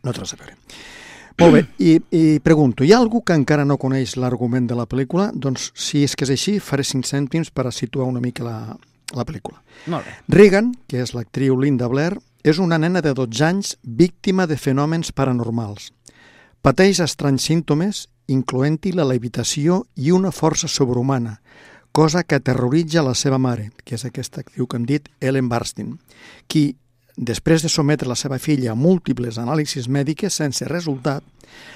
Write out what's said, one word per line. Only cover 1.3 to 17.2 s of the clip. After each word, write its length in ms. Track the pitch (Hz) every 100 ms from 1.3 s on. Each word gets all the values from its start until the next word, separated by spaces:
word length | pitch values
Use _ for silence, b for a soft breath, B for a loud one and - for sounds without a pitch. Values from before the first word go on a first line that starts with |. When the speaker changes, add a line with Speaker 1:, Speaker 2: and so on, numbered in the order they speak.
| -
Speaker 1:
Molt 140 | 170
bé, 80 | 180 156 -
i, 140 | 180 160 -
i 280 | 170 156 151
pregunto, 440 | 165 156 139 -
hi 80 | 139
ha 80 | 226
algú 240 | 226 226
que 100 | -
encara 300 | 165 127 151 143
no 120 | 135
coneix 360 | 131 135 123 127
l'argument 500 | 127 120 123 127 120
de 80 | 120
la 100 | 117
pel·lícula? 460 | 123 131 170 208
Doncs, 380 | - 139 127 -
si 300 | - - 147
és 100 | 143 -
que 100 | 135
és 40 |
així, 300 | 131 - 208
faré 240 | - 139
cinc 220 | 135 131 120
cèntims 440 | 139 143 165 156
per 160 | - 123
a 60 |
situar 340 | - 123 139 127
una 140 | 123
mica 240 | 123 -
la, 340 | 117 110 113 - _ _ - 127
la 100 | 120
pel·lícula. 360 | - - - B B -
Speaker 2:
Molt 180 | 165 B
bé. 60 | B -
Speaker 1:
Regan, 460 | 160 208 196 240 247 -
que 120 | 123
és 140 | 120 120
l'actriu 420 | 113 123 135 127
Linda 300 | 143 127 123
Blair, 320 | 135 165 196 - _
és 160 | 147 160
una 180 | 180 165
nena 240 | 160 185
de 120 | 156 131
dotze 280 | 123 113 156
anys 320 | 196 196 -
víctima 640 | 123 113 175 - - 190 175
de 120 | 156
fenòmens 540 | 143 131 151 165 160
paranormals. 800 | - 135 123 113 117 107 101 - _ b b b b b b
Pateix 380 | 139 135 190 180
estranys 420 | 160 -